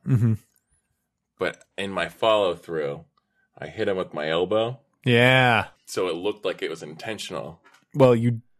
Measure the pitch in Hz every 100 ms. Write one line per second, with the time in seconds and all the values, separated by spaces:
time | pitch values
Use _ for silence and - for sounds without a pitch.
0 | - 123 117 110 _ _ _ _ _ _
1 | _ _ _ - 92 - _ - 98 92
2 | 85 - 113 107 95 85 - 80 71 71
3 | - _ _ _ _ - 76 107 101 92
4 | 85 78 76 82 90 107 117 127 _ _
5 | 127 120 123 131 123 110 - _ - 107
6 | 90 85 98 104 92 87 92 82 78 80
7 | 113 104 - 82 71 - _ _ _ 143
8 | 131 117 120 117 _ _